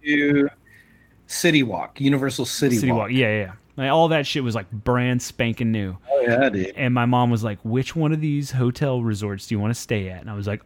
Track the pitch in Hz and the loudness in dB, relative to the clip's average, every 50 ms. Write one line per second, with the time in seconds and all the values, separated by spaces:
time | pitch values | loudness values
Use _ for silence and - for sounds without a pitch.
0 | - 147 147 147 143 143 143 143 139 143 - _ _ _ - - - _ - - | -4 -2 0 2 2 2 2 2 2 0 -2 _ _ _ -20 -20 -20 _ -20 -20
1 | _ _ _ _ _ - - - - 175 156 147 131 110 92 85 67 - - - | _ _ _ _ _ -12 -6 0 2 2 4 4 2 0 -2 -6 -8 -10 -6 0
2 | 139 139 143 135 135 135 127 - 123 120 - - 147 139 123 110 143 127 120 113 | 2 2 2 2 0 -2 -2 -4 -4 -4 -2 0 2 2 2 2 2 2 2 0
3 | 104 101 123 131 120 107 107 107 101 92 - - _ _ _ - 131 135 143 165 | 0 0 2 2 2 4 2 0 -2 -6 -10 -18 _ _ _ -4 0 2 4 4
4 | 165 160 160 151 139 - - 147 131 120 107 113 92 - 113 104 - 123 123 123 | 4 4 4 0 0 -2 -2 -2 -2 -2 -2 -4 -6 -6 -12 -6 -2 0 2 2
5 | 123 127 127 123 - - - - 120 117 110 - 120 113 113 107 101 95 92 - | 2 2 0 0 -2 -4 -4 -2 -2 -2 0 0 0 0 0 0 -2 -4 -6 -10
6 | - - 139 139 123 120 117 123 139 131 101 95 92 95 - - 135 123 123 123 | -4 -2 0 0 2 2 2 4 2 2 2 0 -4 -4 -4 -2 0 0 2 2
7 | 120 123 123 123 123 120 120 107 110 113 104 - - 110 113 127 135 - - 165 | 2 4 4 4 4 4 2 0 0 -4 -6 -6 -6 -2 -2 -2 -2 -2 -2 -2
8 | 156 151 156 156 156 151 143 143 143 131 131 127 123 123 127 - 147 139 127 123 | 0 0 0 0 0 -2 -2 -2 -4 -4 -2 0 0 0 0 0 -2 0 0 0
9 | 117 113 107 95 107 101 101 101 - - 117 101 104 107 117 - - - 120 104 | 0 -2 -2 -2 -4 -6 -6 -8 -6 -4 -2 -2 0 -2 -2 -4 -4 -4 -4 -4
10 | 95 92 92 90 - - 107 101 101 104 101 107 - | -4 -6 -10 -12 -12 -10 -8 -6 -4 -4 -6 -6 -2